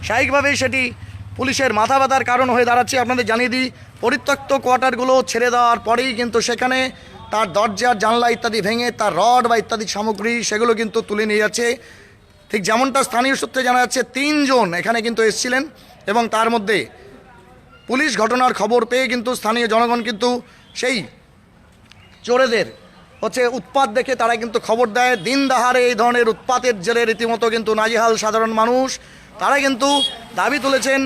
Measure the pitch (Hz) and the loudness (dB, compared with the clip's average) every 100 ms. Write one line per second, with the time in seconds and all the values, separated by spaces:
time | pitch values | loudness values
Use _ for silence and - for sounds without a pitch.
0 | - 220 277 277 277 277 254 262 247 - | -2 -2 2 2 0 0 -2 -2 -4 -6
1 | - - - - 262 269 262 214 226 269 | -16 -16 -16 -6 -4 0 0 2 2 2
2 | 262 269 240 247 262 247 240 240 240 262 | 4 2 2 0 2 2 4 2 2 0
3 | 240 254 220 226 247 254 254 - - - | 0 -2 0 0 0 -2 -4 -6 -20 -4
4 | 233 285 - 277 - 269 240 247 262 240 | -2 -2 -2 -4 0 -2 2 2 2 0
5 | 262 262 247 233 247 240 240 233 233 233 | 2 2 2 0 0 2 2 2 0 0
6 | 262 226 240 233 220 233 254 262 262 - | 0 -2 -2 0 -2 -2 0 0 -2 -6
7 | - - - 208 214 170 226 190 247 233 | -20 -20 -6 -2 0 0 -2 0 0 2
8 | 214 233 240 233 233 220 190 233 240 - | 2 2 0 0 -2 -2 -2 -2 -4 -2
9 | 214 165 220 247 233 233 - 226 214 196 | -2 2 4 4 4 0 0 -6 -6 -4
10 | 214 208 220 233 208 214 240 220 220 226 | -4 -2 -2 -2 -2 0 0 0 0 -4
11 | - 208 220 208 214 214 240 247 - - | -4 -4 -2 0 0 0 -2 -4 -10 -20
12 | - - - - - 214 185 220 269 269 | -20 -20 -20 -20 -6 -4 0 0 2 0
13 | 262 226 262 269 254 262 247 247 247 262 | -2 0 0 0 -2 -2 0 2 2 -2
14 | 247 262 285 302 277 262 202 170 180 233 | -4 -2 0 0 2 2 2 -2 -2 -2
15 | 220 226 220 - 254 254 311 - - - | -2 0 0 0 -2 -2 -4 -12 -20 -14
16 | - 214 226 220 226 233 196 196 113 - | -2 -2 0 0 0 0 0 -2 -2 -12
17 | - - - - - - - - - 254 | -20 -20 -20 -20 -20 -20 -20 -20 -6 -2
18 | 302 202 220 254 254 - 262 240 226 247 | 0 0 0 2 0 0 2 2 2 0
19 | 262 247 233 247 214 233 233 220 240 240 | 0 -2 -4 -4 -2 -2 0 0 0 -2
20 | 226 208 247 247 - - - - 254 254 | -4 -2 -2 -2 -6 -20 -20 -6 -4 -4
21 | 127 - _ _ _ - - - - - | -6 -16 _ _ _ -20 -20 -20 -20 -20
22 | - - - 247 262 226 170 - - - | -20 -16 -2 2 2 2 -2 -8 -20 -20
23 | - - 170 254 247 247 - 277 269 220 | -20 -8 -6 0 -2 -2 -4 0 0 0
24 | 254 254 226 233 233 220 - 226 240 202 | -2 -2 0 -2 -2 -6 -2 0 2 2
25 | 247 247 175 269 269 254 247 247 247 226 | 2 0 0 0 2 2 2 2 2 2
26 | 240 240 226 202 - 247 247 214 175 233 | 2 2 2 0 -2 0 0 -2 0 0
27 | 233 226 233 226 233 226 214 214 220 226 | 0 0 -2 0 0 0 0 0 2 2
28 | 226 220 214 220 220 220 226 254 262 - | 2 2 0 0 0 2 2 2 0 -6
29 | - - - 208 185 277 277 254 277 285 | -16 -20 -20 -4 0 2 0 0 0 2
30 | - - - - 202 285 262 269 233 269 | 0 -6 -10 -4 -2 0 0 0 2 0